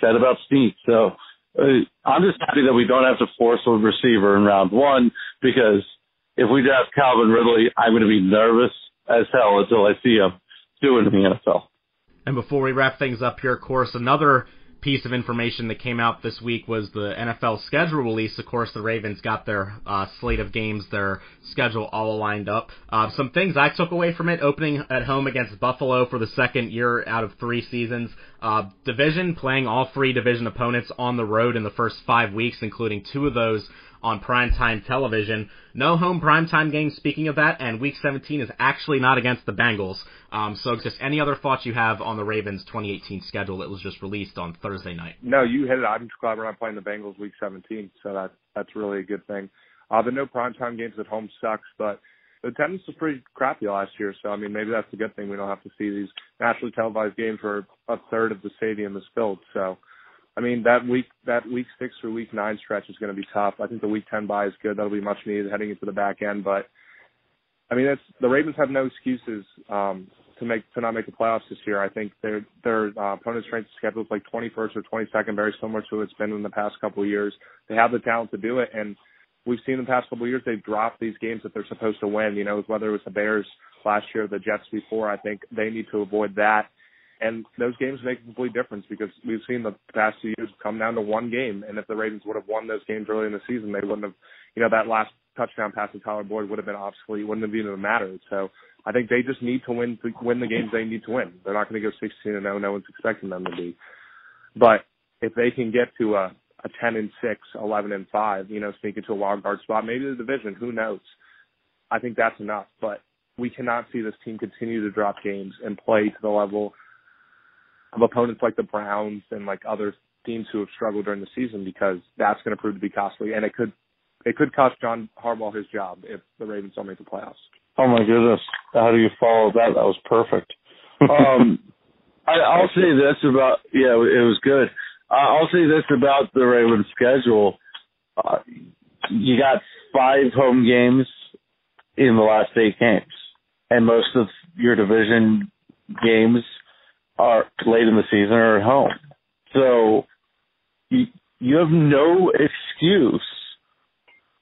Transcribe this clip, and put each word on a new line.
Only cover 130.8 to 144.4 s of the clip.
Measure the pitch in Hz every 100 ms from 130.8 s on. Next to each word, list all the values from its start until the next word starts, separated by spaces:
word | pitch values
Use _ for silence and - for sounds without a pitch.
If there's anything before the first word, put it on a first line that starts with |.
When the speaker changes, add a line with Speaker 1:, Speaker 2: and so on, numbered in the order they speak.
| - -
Speaker 1:
Um, | 143 147 139 131 120 - - _ _
<laughs> | _ _ _ -
I, |
I'll | 165 123 165 185 175
say |
this | 175 135 139 151
about, | 147 131 131 - -
yeah, | 135 131
it | 117 117 123 120
was | 104
good. | 135 139 120 - - - -
Uh, |
I'll | 135 143 151 160
say | 180 156
this | 156 - 135
about | 139 139 131
the | 131 123
Ravens | 123 113 107 101
schedule. | - 123 135 120 110 101 - _ - _ _ _ -
Uh, | - - - 240 - _ _ _ -
you | 110 127 120
got | 135 131 - - -
five | 135 131 139 131 120
home | 135 127 120
games | 123 123 131 127 - - - _ _ _ _ _ -
in | 135 113
the |
last | 107 107 104 117
eight | 110 -
games, | 117 107 - - - _ _ _ -
and | 120 117
most | 117 - 127
of | 107 -